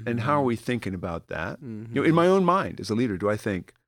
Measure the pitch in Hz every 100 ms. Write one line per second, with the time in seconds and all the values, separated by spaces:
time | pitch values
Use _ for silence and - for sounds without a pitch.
0 | 113 117 120 147 131 113 - 120 98 92
1 | 90 85 - - 92 - 135 107 113 139
2 | 160 170 175 196 175 190 107 - 95 110
3 | 123 90 101 104 113 92 - _